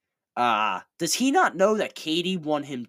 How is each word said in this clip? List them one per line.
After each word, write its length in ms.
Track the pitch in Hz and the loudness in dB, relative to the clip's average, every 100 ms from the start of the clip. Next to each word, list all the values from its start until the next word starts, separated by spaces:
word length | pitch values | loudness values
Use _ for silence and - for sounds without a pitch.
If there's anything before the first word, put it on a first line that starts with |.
| _ _ _ - | _ _ _ -2
Uh, 440 | 120 107 107 92 - - | 0 2 0 -2 -8 -8
does 160 | - | -4
he 160 | - 262 | 0 2
not 240 | 370 277 | 4 2
know 220 | 165 196 214 | 4 2 2
that 180 | 135 | -2
K 280 | - 160 160 | -6 -4 -2
D 140 | 175 185 | -2 -4
won 240 | 147 151 | -2 -4
him 240 | 139 131 | -4 -10